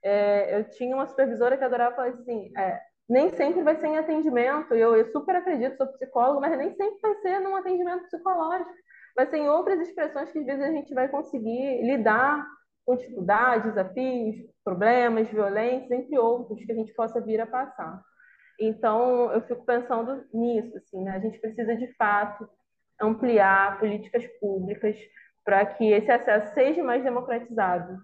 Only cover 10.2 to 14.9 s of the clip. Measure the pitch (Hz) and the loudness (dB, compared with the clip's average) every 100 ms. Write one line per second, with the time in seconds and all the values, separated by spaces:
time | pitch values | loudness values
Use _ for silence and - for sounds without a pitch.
10.2 | 320 320 262 269 277 320 285 254 262 277 | -6 -6 -4 -4 -2 -4 -4 -2 -2 -2
11.2 | 311 269 220 233 277 247 233 269 220 220 | -6 -6 -4 -4 -2 -2 0 2 4 4
12.2 | 262 294 294 - _ _ - 247 - 220 | 2 0 -4 -16 _ _ -2 -2 -2 -8
13.2 | 175 208 247 233 220 208 190 190 262 254 | 0 2 4 2 0 -2 -2 -2 -4 -2
14.2 | 220 214 - _ - 180 214 | -4 -6 -12 _ -6 0 4